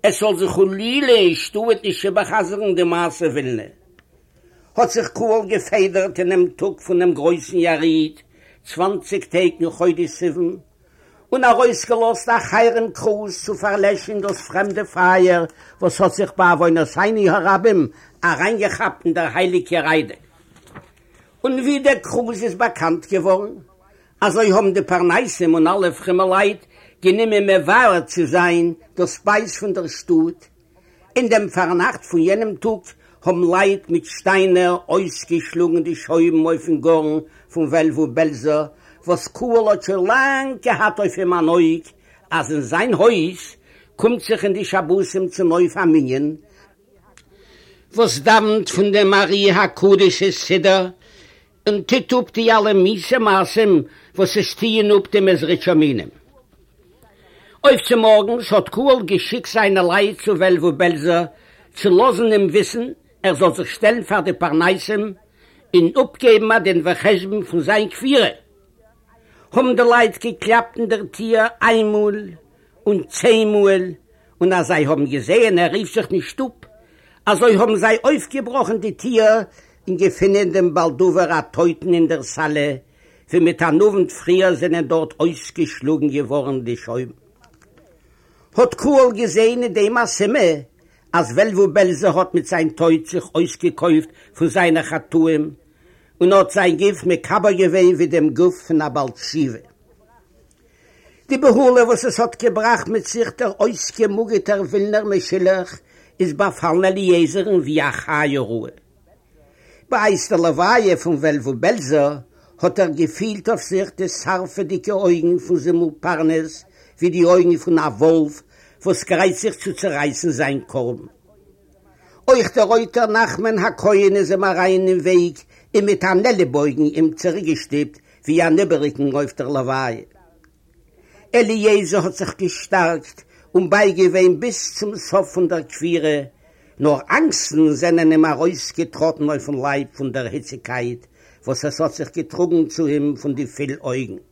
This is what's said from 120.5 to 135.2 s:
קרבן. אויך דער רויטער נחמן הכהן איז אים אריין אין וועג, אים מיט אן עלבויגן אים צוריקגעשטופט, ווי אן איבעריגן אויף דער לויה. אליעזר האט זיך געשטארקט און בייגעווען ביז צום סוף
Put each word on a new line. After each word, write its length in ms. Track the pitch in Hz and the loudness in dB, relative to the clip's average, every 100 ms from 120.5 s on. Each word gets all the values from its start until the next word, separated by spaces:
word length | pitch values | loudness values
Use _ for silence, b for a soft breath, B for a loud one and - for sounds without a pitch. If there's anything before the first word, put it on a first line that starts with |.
| 139 - | -4 -8
קרבן. 380 | 139 123 123 - _ _ _ _ _ _ _ _ b b b - | -8 -6 -8 -14 _ _ _ _ _ _ _ _ b b b 2
אויך 280 | 262 175 247 | 4 4 0
דער 100 | 202 | 2
רויטער 400 | 226 226 233 226 | 2 0 -2 0
נחמן 520 | 214 226 - 220 220 | 0 0 -2 -2 -2
הכהן 580 | 214 - 202 196 202 196 | -2 -2 2 4 4 2
איז 160 | 165 | 0
אים 120 | 190 | 0
אריין 440 | 196 175 185 190 185 | 0 0 2 2 2
אין 120 | 185 | 0
וועג, 380 | 165 180 175 147 _ b b | 2 2 2 -4 _ b b
אים 120 | 208 202 | 0 0
מיט 180 | 196 | 0
אן 220 | 185 185 240 | 0 2 2
עלבויגן 580 | 202 156 143 147 131 | 0 0 0 -2 0
אים 300 | 151 151 160 | -2 2 0
צוריקגעשטופט, 840 | 160 185 156 160 156 - 147 147 - b b - | 0 -4 -4 -4 -4 -4 -6 -6 -10 b b -2
ווי 140 | 160 | 0
אן 180 | 165 160 | 2 2
איבעריגן 560 | 190 147 147 139 143 135 | 0 -4 -6 -4 -4 -2
אויף 220 | 139 - | -6 -8
דער 100 | 131 | -6
לויה. 440 | 139 127 131 127 113 101 _ _ _ _ _ _ _ _ b b b b 240 | -4 -4 -4 -6 -8 -14 _ _ _ _ _ _ _ _ b b b b 0
אליעזר 680 | 220 220 214 208 175 190 | 2 2 4 2 2 -2
האט 100 | 170 | -2
זיך 220 | - 175 - | -6 -10 -6
געשטארקט 840 | 185 - - 190 170 165 - - _ b b 180 | -8 -8 -2 0 0 -2 -8 -20 _ b b -2
און 140 | 180 | 2
בייגעווען 680 | 202 202 175 185 185 185 165 | 2 2 2 2 4 2 2
ביז 340 | 240 196 - - | -4 -6 -10 -8
צום 200 | 208 208 | -8 -8
סוף 380 | - 196 | -2 -2